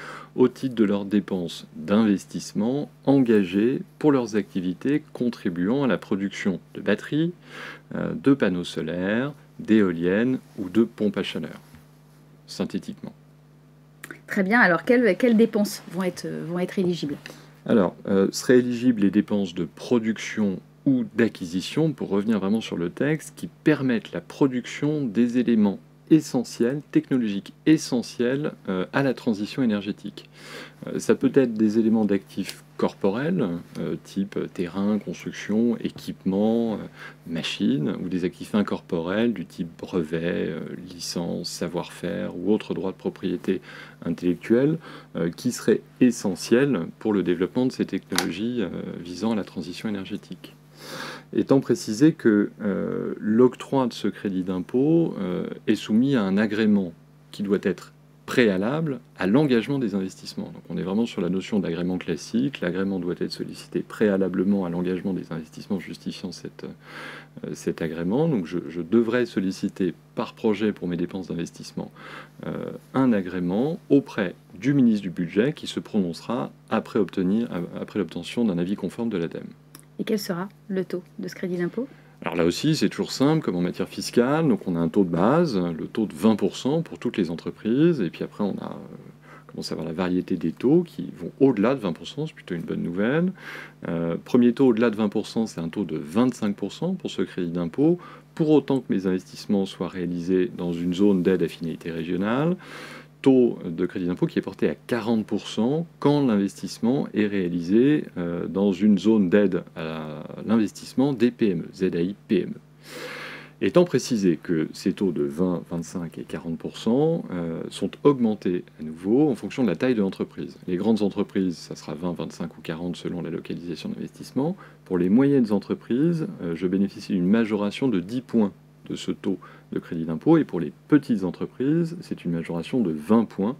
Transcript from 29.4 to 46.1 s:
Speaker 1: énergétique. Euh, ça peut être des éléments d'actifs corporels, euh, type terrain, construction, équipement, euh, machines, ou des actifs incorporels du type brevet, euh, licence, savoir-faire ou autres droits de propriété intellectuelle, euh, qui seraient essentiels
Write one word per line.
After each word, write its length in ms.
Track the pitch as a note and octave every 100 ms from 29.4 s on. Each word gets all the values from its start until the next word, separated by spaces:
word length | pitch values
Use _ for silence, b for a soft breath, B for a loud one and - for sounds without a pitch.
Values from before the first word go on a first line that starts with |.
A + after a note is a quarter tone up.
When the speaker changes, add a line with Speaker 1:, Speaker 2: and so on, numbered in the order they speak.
| G#2 -
Speaker 1:
énergétique. 640 | A#2+ G#2 G2 - G#2 - - B B B B B -
Euh, 120 | -
ça 160 | - G#2+
peut 160 | C3+
être 200 | C#3 B2
des 260 | A2 A2 A2
éléments 240 | A2 A2+
d'actifs 640 | G#2 G2 - - F#2+ - - -
corporels, 720 | F#2 - G2 A2 D3+ F#3 G2+ E2+ - -
euh, 160 | D#2+ F2
type 340 | - G2 G2 E2+ D#2
terrain, 460 | - F2 F#2 G2+ G#2+
construction, 800 | F#2 E2 F2 - - G#2+ A#2+ A2+
équipement, 960 | G2 - - E2+ F#2+ G2 G#2+ A#2 A2+
euh, 40 | G#2+ C3+ B B B -
machines, 680 | - - - G#2+ C#3 C3+ E2+
ou 60 | F2
des 160 | F2+ F2
actifs 280 | - F2+
incorporels 800 | G#2+ G2 F2+ - E2+ E2+ G#2 A#2+
du 140 | F#2+ -
type 240 | - E2 -
brevet, 720 | - F#2 D2+ E2 E2+ F2+ F2+
euh, 100 | E2+ E2 - -
licence, 560 | F2 - F#2 F2 F#2 F2
savoir-faire 840 | - E2 E2 D#2+ - F2 F#2+ F#2+ F2+
ou 140 | F2+
autres 220 | G#2+ -
droits 180 | F2+ F#2+
de 60 | -
propriété 640 | F#2+ - F#2+ F2 - F#2+ B B B B F2
intellectuelle, 720 | E2 F2+ F2 - A#2 C#3+ E3 B B B F2
euh, 160 | F2
qui 220 | - B2+
seraient 280 | - - G#2+ - -
essentiels 800 | B2+